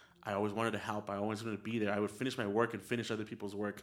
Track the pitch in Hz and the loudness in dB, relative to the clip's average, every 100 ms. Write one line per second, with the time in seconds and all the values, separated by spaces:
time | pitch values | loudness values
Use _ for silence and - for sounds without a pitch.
0 | - - 107 98 104 104 113 104 110 104 | -20 -10 -2 2 2 4 2 2 0 -2
1 | 104 101 107 107 113 101 110 113 101 104 | -2 0 0 0 -2 -4 0 2 2 2
2 | 104 - 127 123 104 107 117 101 - 117 | 2 0 -2 0 2 4 2 0 -2 -2
3 | 110 110 104 107 101 101 104 - | 0 -2 -4 -6 -6 -2 -4 0